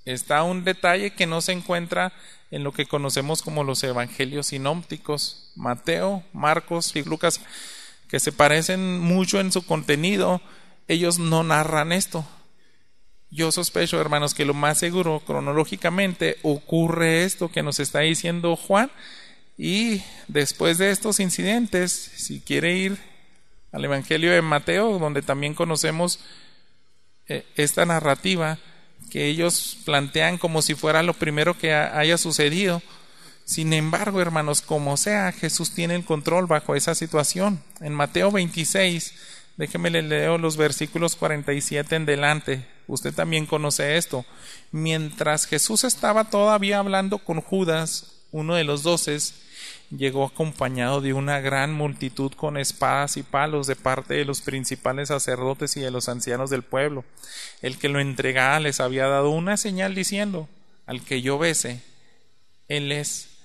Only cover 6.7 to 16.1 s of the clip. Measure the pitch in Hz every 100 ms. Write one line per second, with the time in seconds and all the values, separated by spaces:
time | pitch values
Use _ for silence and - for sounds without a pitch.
6.7 | 170 - 156 156 156 170 - - - -
7.7 | - - - - 139 151 - 147 156 165
8.7 | 185 185 180 170 185 180 196 190 185 -
9.7 | 156 147 143 175 202 180 180 - - -
10.7 | - - 170 175 170 165 160 165 147 156
11.7 | 156 160 180 - 165 147 - - - -
12.7 | - - - - - - 151 160 180 170
13.7 | 175 170 165 156 147 143 - 143 143 147
14.7 | 151 170 180 165 151 - 143 143 147 151
15.7 | 196 170 180 196